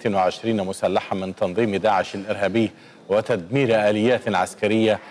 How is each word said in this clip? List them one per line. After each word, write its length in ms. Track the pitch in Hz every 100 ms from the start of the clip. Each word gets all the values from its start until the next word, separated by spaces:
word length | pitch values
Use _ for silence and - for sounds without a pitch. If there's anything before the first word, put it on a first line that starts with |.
| 117
وعشرين 580 | 98 92 - 113 110
مسلحا 520 | 92 98 95 101 - 101
من 200 | 92 92
تنظيم 400 | 98 92 117 98
داعش 380 | 107 95 87
الإرهابي 560 | 101 98 98 98 110 107 - - - -
وتدمير 800 | 101 117 110 82 135 127 110 104
آليات 460 | 107 117 127 117
عسكرية 640 | 92 92 - 104 110 110 101 -